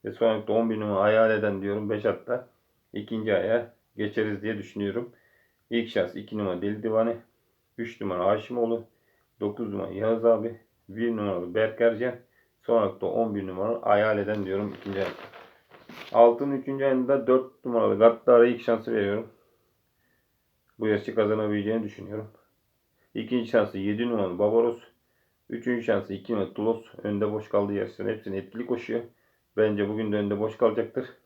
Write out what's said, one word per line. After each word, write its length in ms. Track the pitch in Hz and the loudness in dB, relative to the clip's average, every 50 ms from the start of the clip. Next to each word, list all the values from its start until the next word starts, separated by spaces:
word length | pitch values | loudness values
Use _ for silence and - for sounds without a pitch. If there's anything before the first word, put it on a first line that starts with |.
| - | -8
Ve 60 | 104 | -10
son 160 | - - 117 | -2 2 2
olarak 200 | 113 110 110 107 | 2 2 2 0
da 60 | - 107 | 0 2
on 160 | 113 117 113 | 2 2 2
bir 100 | 110 110 | 0 -2
numara 220 | 107 104 101 95 | -2 0 2 2
Hayal 300 | 101 107 110 110 113 110 | 4 4 6 6 6 6
Eden 300 | 110 104 107 104 101 95 | 4 2 0 -2 -2 -2
diyorum. 280 | 98 101 101 107 104 104 | -2 -2 -2 -2 -2 -2
Beş 160 | 110 104 110 | -4 0 0
atta 420 | 110 - - - - 120 - - _ _ _ _ _ _ _ _ _ - | -2 -2 -2 -4 -6 -6 -6 -6 _ _ _ _ _ _ _ _ _ -10
ikinci 400 | 104 107 - 117 110 107 107 98 | -10 -8 -6 -6 -4 0 0 0
aya 400 | 90 90 104 113 120 123 - _ _ _ _ _ | 0 2 0 0 0 -2 -6 _ _ _ _ _
geçeriz 460 | - 107 104 - 113 107 107 104 95 104 | -6 -6 -4 -2 -2 -2 -2 -4 -6 -6
diye 140 | 110 113 | -6 -6
düşünüyorum. 540 | 101 98 - - 104 101 101 95 117 120 - - _ _ _ _ _ _ _ _ _ _ _ | -6 -10 -10 -6 -4 -4 -4 -4 -4 -8 -8 -16 _ _ _ _ _ _ _ _ _ _ _
İlk 200 | 117 120 113 113 | -4 -4 -4 -2
şans 260 | - 107 87 - - | -2 -2 -2 -2 -6
iki 220 | - 104 - 110 | -12 -14 -10 -6
numara 240 | 107 104 95 87 87 | -4 -4 -4 -4 -4
Deli 220 | 98 101 107 107 110 | -4 -4 -4 -4 -4
Divane. 340 | 113 110 110 113 117 113 117 - _ _ _ _ _ _ _ _ _ _ | 0 0 2 2 0 -2 -6 -12 _ _ _ _ _ _ _ _ _ _
Üç 240 | - 117 117 - _ | -10 -10 -10 -10 _
numara 240 | 101 98 90 90 90 | -6 -4 -2 0 2
Haşimoğlu. 580 | 98 107 107 - - 123 120 117 113 117 117 113 _ _ _ _ _ _ _ _ _ _ _ | 2 2 0 -2 -6 -2 -2 0 0 0 -2 -4 _ _ _ _ _ _ _ _ _ _ _
Dokuz 300 | 101 104 104 - 117 104 | -6 -6 -4 -4 -6 -6
numara 220 | 101 98 92 95 | -4 -6 -6 -6
Yağız 340 | 92 98 110 110 113 110 113 | -6 -2 0 0 0 4 4
abi. 340 | 117 113 104 110 113 113 - _ _ _ _ _ - | 4 4 4 0 -6 -8 -12 _ _ _ _ _ -14
Bir 280 | 95 110 117 117 113 | -6 -2 -2 -2 -2
numaralı 360 | 107 104 101 95 87 87 87 87 | -2 -2 -2 -2 -4 -6 -2 0
Berkercan. 640 | 107 110 110 - - 117 117 113 107 123 123 123 - _ _ _ _ _ _ _ _ | 0 0 0 2 2 2 2 2 2 -4 -4 -6 -8 _ _ _ _ _ _ _ _
Son 160 | _ - 117 | _ 2 2
olarak 240 | 117 104 95 - - | 2 2 0 -2 -4
da 40 | 98 | -4
on 300 | 87 - 113 117 110 101 | -2 0 0 0 0 -2
bir 120 | 101 95 | -4 -4
numara 340 | 95 92 92 101 113 117 117 | -6 -6 -4 -2 -2 -2 -2
Hayal 360 | - 113 104 101 107 110 107 | 2 4 4 4 6 4 2
Eden 280 | 104 101 104 107 104 98 | 0 0 -2 -2 -4 -2
diyorum 280 | 92 95 98 107 101 - - | -2 -2 -2 -2 -4 -8 -10
ikinci 200 | - 98 95 98 | -10 -6 -4 -4
ayakta. 240 | 95 87 - - - - - - - - _ _ _ _ - - - - - - - - - | -4 -4 -6 -12 -16 -18 -20 -20 -20 -20 _ _ _ _ -20 -20 -20 -20 -20 -20 -14 0 6
Altının 440 | 113 117 120 117 120 139 143 139 | 8 8 8 8 2 -2 -4 -4
üçüncü 280 | 131 131 139 135 135 135 | -4 -4 -6 -4 0 0
ayında 420 | 139 131 131 123 123 139 135 131 | 2 2 2 2 2 0 0 4
dört 380 | 127 127 131 127 - _ _ _ | 4 4 4 2 -2 _ _ _
numaralı 320 | 127 120 113 107 104 104 | -2 0 2 2 2 4
Gattar'a 500 | 98 110 117 113 - - - 123 117 120 | 8 6 6 6 6 4 6 8 8 8
ilk 140 | 123 123 120 | 6 4 -2
şansı 320 | - - 113 113 - 120 113 | 0 -2 -2 0 -2 -2 -2
veriyorum. 340 | 107 101 101 101 107 113 - - _ _ _ _ _ _ _ _ _ _ _ _ _ _ _ _ _ _ _ _ _ _ _ _ _ _ _ _ - | 0 0 0 0 -2 -6 -10 -16 _ _ _ _ _ _ _ _ _ _ _ _ _ _ _ _ _ _ _ _ _ _ _ _ _ _ _ _ -4
Bu 80 | 110 | 0
yarışı 280 | 110 107 101 - - - | 0 0 0 0 -2 0
kazanabileceğini 680 | 113 107 104 107 107 107 104 104 104 101 104 110 113 107 | 2 2 2 2 0 0 0 -2 -2 0 0 -2 -2 -4
düşünüyorum. 440 | 101 101 - 95 98 104 110 107 107 _ _ _ _ _ _ _ _ _ _ _ _ _ _ _ _ _ | -6 -10 -14 -14 -10 -10 -12 -12 -14 _ _ _ _ _ _ _ _ _ _ _ _ _ _ _ _ _
İkinci 360 | - 110 113 127 123 113 117 | -10 -6 -2 -2 -2 -2 2
şansı 280 | - 113 101 - - | 2 2 2 2 -4
yedi 320 | 98 95 104 104 110 120 120 | -4 -2 -2 -2 -2 -2 -2
numaralı 300 | 117 107 98 90 87 90 | 0 -2 -2 -2 0 0
Barbaros. 400 | 104 107 110 117 117 117 117 - - - _ _ _ _ _ _ _ _ _ _ _ _ | 0 4 4 4 2 2 -2 -4 -14 -20 _ _ _ _ _ _ _ _ _ _ _ _
Üçüncü 340 | 120 117 - 123 123 117 113 | -12 -6 -4 -2 -2 -2 0
şansı 300 | 117 104 98 98 - 98 | 0 0 0 -2 -6 -10
iki 200 | 92 - - 117 | -10 -6 -4 -4
numaralı 200 | 104 95 92 - | -2 -4 -4 -4
Tulos. 320 | - 104 113 113 113 - - - - - | -2 -2 -2 -2 -2 -8 -18 -18 -8 -6
Önde 280 | 104 104 101 107 104 | -4 -2 -2 -2 -2
boş 180 | 107 107 107 - | -2 -6 -6 -2
kaldığı 240 | - 101 101 101 101 | -2 0 0 0 -2
yarışların 360 | 98 104 - - - 101 107 | -4 -4 -6 -8 -6 -6 -6
hepsini 280 | 110 107 - 104 95 | -6 -6 -8 -8 -8
etkili 280 | 98 95 - - 113 127 | -8 -8 -10 -10 -10 -4
koşuyor. 360 | - 123 117 - - 113 117 117 - _ _ _ _ _ _ _ _ _ | -4 -4 -4 -4 -4 -6 -6 -6 -8 _ _ _ _ _ _ _ _ _
Bence 320 | 104 107 107 104 101 101 101 | 2 2 2 2 0 -2 -2
bugün 220 | 107 107 110 107 | -2 -2 -2 0
de 40 | 104 | 0
önde 240 | 104 104 101 104 101 | 0 0 0 0 -2
boş 180 | 107 110 - | -2 -4 0
kalacaktır. 520 | - 120 110 107 117 110 - - 131 131 - - _ _ | 2 2 2 2 0 -4 -4 -6 -8 -8 -8 -16 _ _